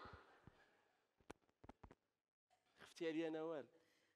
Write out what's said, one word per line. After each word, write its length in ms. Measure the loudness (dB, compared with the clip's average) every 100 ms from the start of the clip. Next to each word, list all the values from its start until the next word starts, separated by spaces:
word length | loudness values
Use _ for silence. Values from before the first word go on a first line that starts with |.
| -8 -12 -16 -18 -18 -18 -20 -20 -20 _ _ _ -10 -10 -10 _ -16 -14 -16 -16 _ _ _ _ _ _ _ -18
خفتي 280 | -16 0 4
عليا 220 | 6 4
نوال؟ 380 | 4 2 0 -2 -10 -20 -20 _